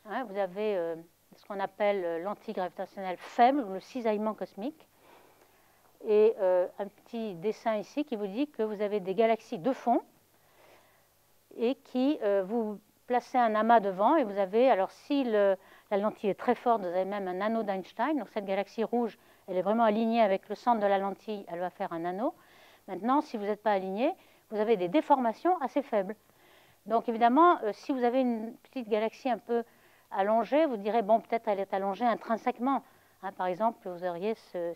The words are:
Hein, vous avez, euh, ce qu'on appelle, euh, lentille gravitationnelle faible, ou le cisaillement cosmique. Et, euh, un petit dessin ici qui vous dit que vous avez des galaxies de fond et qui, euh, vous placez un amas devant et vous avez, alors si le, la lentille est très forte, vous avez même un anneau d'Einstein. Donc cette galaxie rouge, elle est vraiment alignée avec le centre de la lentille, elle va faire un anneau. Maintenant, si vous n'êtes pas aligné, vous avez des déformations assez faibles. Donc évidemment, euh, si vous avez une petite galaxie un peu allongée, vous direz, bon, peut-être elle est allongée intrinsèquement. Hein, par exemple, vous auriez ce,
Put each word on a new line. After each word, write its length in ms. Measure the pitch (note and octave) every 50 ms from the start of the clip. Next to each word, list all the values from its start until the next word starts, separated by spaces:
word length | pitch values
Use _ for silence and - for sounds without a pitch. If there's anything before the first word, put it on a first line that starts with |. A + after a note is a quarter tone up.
| _ G#3+
Hein, 160 | G3 A#3+ C4 A3
vous 80 | F#3+ G3+
avez, 380 | G3 F#3 F3 G3+ G#3+ G#3+ G3+
euh, 200 | F#3 E3+ E3 E3 E3 E3 - _ _ _ _ - -
ce 80 | -
qu'on 140 | - G#3 G3
appelle, 420 | G3 F#3 - - G#3+ G#3 G3+ G3+ F3
euh, 160 | E3+ E3+ E3
lentille 340 | E3+ G3 G#3 - - - G#3
gravitationnelle 640 | G#3 F#3 F3 - - F#3+ - - G3+ F#3+ F#3 F3 -
faible, 440 | - - - - A#3+ B3 C4+ D4
ou 100 | B3 F#3+
le 80 | F#3+ -
cisaillement 540 | - - - C4 A3+ A3+ G#3+ G#3 A3 A3 G#3
cosmique. 560 | - F#3+ - - - G3+ C#4+ - - - _ _ _ _ - - - - _ _ _ _ _ _ _ _ _ _ _ _ _ _ _ -
Et, 300 | A3+ G#3+ G#3+ G#3+ A3 A3 -
euh, 260 | G3 F#3 F3+ F3+ F3+ - - -
un 80 | G3+ G3+
petit 480 | - _ _ - - A#3 A3+ G#3+ F#3
dessin 400 | E3 E3 G#3+ G#3 - - A#3 A3 G#3+
ici 260 | F3+ - - C#4 D4
qui 140 | - B3 G#3
vous 100 | G#3 G3
dit 220 | F#3 A#3 D4 D4
que 120 | - -
vous 200 | A3 G#3+ G#3+ F#3+
avez 180 | G#3+ G3+ G3+ G#3
des 160 | F3+ F#3+ F#3+
galaxies 440 | F#3 A3+ A3+ A3+ A3 - - B3+ F#3+
de 120 | D#3 F3
fond 300 | F3+ - - A#3+ A#3+ D#4 - - _ _ _ _ _ _ _ _ _ _ - - - - _ _ _ _ _ _ _ _ _ _ _ _ _ _ -
et 200 | - A#3+ A3+ C4+
qui, 440 | - _ - - B3+ B3+ C#4 D4+ D4 -
euh, 200 | G3+ G3+ G3 F#3+
vous 320 | F#3 A3 A#3+ A3+ G#3+ G#3 G3 - _ _ _ _
placez 320 | - B3 A#3+ A#3+ - - B3+
un 180 | A#3+ A3+ G#3+
amas 240 | G#3+ A3 A3 A#3+ A3+
devant 380 | - G3+ F#3 F3+ G3+ A#3 D4+ E4
et 80 | C4
vous 120 | G3+ G3 G3
avez, 320 | G3 F#3 F#3+ A3+ B3+ C4+
alors 220 | A3+ F#3 F#3+ -
si 320 | - - - - D4 C#4 C4+
le, 320 | B3 G#3+ G#3 G3+ G3 F#3+ - - - - - _ _
la 60 | G#3+ G3
lentille 320 | G3+ G#3+ G3 - - G3+
est 80 | F3 -
très 180 | - - A#3+
forte, 260 | - - B3 A#3 A3
vous 60 | G3 F3
avez 180 | E3+ F#3 F#3+
même 240 | F#3+ G3+ G#3 G3 F#3
un 100 | F3+ F3+
anneau 240 | G3+ A3 A3+ A3+ A3
d'Einstein. 540 | G3+ G3 F#3+ F3+ - - - A3+ C#4+ D#4+ C#4
Donc 100 | G#3 - -
cette 100 | A3 G3+
galaxie 400 | F#3+ F#3+ G3 G3+ - - - A3
rouge, 340 | - - A#3+ A#3+ G#3+ - - _ _ _ _ _ -
elle 80 | F3+
est 60 | F3+
vraiment 240 | F3 G3 A3 A#3 A#3
alignée 360 | A3 G#3 A3 A#3 A3+ A3+ A#3
avec 280 | A3+ G3 F#3+ F#3+ - -
le 60 | G#3
centre 260 | - - B3 A#3+ A3
de 40 | G3+
la 120 | G3+ G3 G3
lentille, 480 | G3 G3 F#3+ - - - G#3+ G3+ G3 -
elle 140 | E3+ E3+
va 80 | F3+ F3
faire 240 | - - G3+ F3+ F3
un 100 | E3+ E3
anneau. 320 | F3 F3+ F#3+ A#3 D4+ F4+ - _ _ - - - - - _ _ -
Maintenant, 320 | F#3+ F3+ G3 A#3+ C4 D4
si 160 | D4 - - A3
vous 80 | G3+
n'êtes 180 | G3 G#3+ G#3 -
pas 80 | A3
aligné, 420 | G#3 G3 F#3+ F#3+ F#3+ G3+ B3 D#4 F#4+ - _ _ _ _ _ _
vous 80 | A3+ G3+
avez 160 | G#3+ G#3+ A#3
des 140 | G3 G3 G#3
déformations 680 | F3 D#4 D4+ - C#4+ C4+ B3+ A#3 G#3+ - - E4+ F#4 F4+
assez 200 | C#4 A#3 - D4
faibles. 360 | B3+ - - G#3 F#3+ F#3 G#3+ - _ _ _ _ _ _ - - _ _ _ _ _
Donc 220 | G3+ A3 A#3 A3+ -
évidemment, 520 | A#3 A3+ A#3 A#3 B3 C#4+ E4 F4 E4+ - -
euh, 80 | G#3
si 220 | G3+ - - - C#4+
vous 100 | C4 B3
avez 160 | A#3+ A#3 C4
une 340 | C4 B3 A#3 A3 G#3+ A3+ A#3 -
petite 320 | - - - C4+ A#3+ G#3+
galaxie 400 | A3 G#3+ A3 A3 - - - C4+
un 80 | A#3 G3
peu 260 | - - A#3+ A#3 A3+ - _ _ _ _ _ _ _ _
allongée, 540 | - G#3 G3 G3+ A3 A3+ A3+ G3 B3+ D4 E4
vous 100 | D4+ B3
direz, 260 | G#3 G3 G#3+ G3+ A#3+
bon, 200 | G#3 F#3+ A3 A3
peut-être 260 | - - A#3 A3+ - A3+
elle 140 | G3+ F#3+
est 120 | G3 - -
allongée 320 | G3 F#3+ G3+ G3 F#3 B3
intrinsèquement. 800 | A#3+ G#3+ - - - A#3 G3+ - B3+ A#3+ - A#3 C4+ C#4 B3 - - _ _ _ _ _ _ -
Hein, 80 | F#3+
par 160 | G3 - F#3 F#3
exemple, 400 | F#3 E3 G#3+ A3+ - - - F#3+
vous 160 | F3+ E3+ F3+
auriez 320 | F3+ F3 E3+ F3+ G#3+ A3+
ce, 380 | - - - - F3+ E3+ E3+ E3+